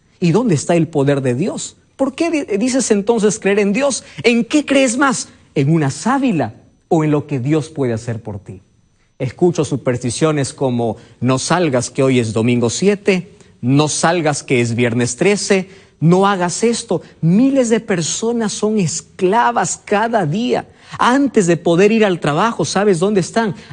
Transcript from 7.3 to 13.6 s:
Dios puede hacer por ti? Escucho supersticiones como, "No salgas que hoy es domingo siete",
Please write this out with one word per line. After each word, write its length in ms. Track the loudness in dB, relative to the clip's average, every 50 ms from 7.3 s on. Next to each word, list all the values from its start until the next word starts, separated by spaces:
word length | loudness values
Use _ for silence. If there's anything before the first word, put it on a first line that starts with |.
| -6 -4
Dios 300 | -2 0 0 -2 -2 -4
puede 240 | -6 -4 -2 -2
hacer 300 | -2 -4 -6 -8 -10 -8
por 160 | -10 -12 -14 -14
ti? 240 | -14 -16 -20 -20 _ _ _ _ _ _ _ _ _ _ _ -8
Escucho 460 | -8 -8 -2 0 0 0 2 0 -2
supersticiones 880 | -2 -4 -4 -2 -2 -4 -2 -4 -6 -2 0 0 0 0 0 -2 -4
como, 440 | -4 -4 -2 -2 -2 -2 -2 -4 -4 -8 -12 -20 -12 -4
"No 180 | -2 0 0 0
salgas 520 | 0 -2 0 0 0 0 0 -2 -2 -4
que 120 | -2 0
hoy 160 | 0 2 2 2
es 140 | 0 0
domingo 380 | -2 0 0 2 2 2 0 -2
siete", 600 | -2 0 0 0 0 0 0 0 0 0 -2 -8 -18 -20 -20 -20 _ -6